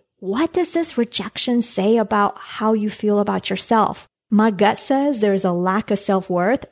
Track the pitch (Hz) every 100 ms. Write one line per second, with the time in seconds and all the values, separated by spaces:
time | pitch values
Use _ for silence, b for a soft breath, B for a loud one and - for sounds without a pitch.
0 | _ _ 185 220 330 - 339 330 330 -
1 | 233 - 214 - - 240 226 - 196 226
2 | 208 208 202 - - - 220 220 208 -
3 | 208 202 208 190 - 196 - 226 202 -
4 | - _ - 208 220 185 202 226 - 269
5 | 285 254 208 196 190 175 185 196 - 202
6 | - 190 185 175 180 269 -